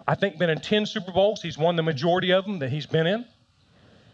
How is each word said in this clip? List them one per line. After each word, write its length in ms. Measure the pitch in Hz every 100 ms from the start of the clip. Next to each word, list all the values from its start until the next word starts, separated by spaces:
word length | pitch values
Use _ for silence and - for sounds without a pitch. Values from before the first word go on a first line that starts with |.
| -
I 80 | 151
think, 220 | 196 160
been 120 | 175
in 100 | 151
ten 260 | - 214 208
Super 260 | 214 175
Bowls. 300 | 175 202 208
He's 160 | 170 135
won 180 | 165 170
the 80 |
majority 480 | 160 139 170 180 180
of 140 | 185 190
them 140 | 190
that 100 | 131
he's 160 | 151 -
been 220 | 160 165
in. 180 | 220 240 _ _ _ _ _ _ - _